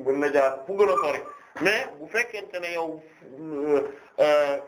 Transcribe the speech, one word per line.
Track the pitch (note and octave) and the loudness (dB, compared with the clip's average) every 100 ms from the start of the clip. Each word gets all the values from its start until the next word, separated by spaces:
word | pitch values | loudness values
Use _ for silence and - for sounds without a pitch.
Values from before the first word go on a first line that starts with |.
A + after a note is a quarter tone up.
mën | C3 C#3 | -2 0
na | C#3+ | 2
jaar | C#3+ C3+ C3+ - | 4 4 0 -4
fu | G3 | 2
gën | G3+ | 2
a | F#3 | 4
sori | D#3+ C3 - - - - | 0 -2 -8 -16 -18 -2
mais | E3 A3 - - | 0 0 -2 -10
bu | D3+ | -6
fekkente | A3 A#3+ G#3 F#3+ F3+ | -4 -4 -6 -10 -8
ne | F3 | -6
yow, | E3+ E3 D#3+ - _ D#3+ C3+ | -4 -4 -6 -14 _ -20 -16
euh, | D#3 D3 D3 C#3+ - - - - | -10 -4 2 2 2 -8 -8 2
euh, | D3+ D3 C#3+ C#3 | 4 4 2 -2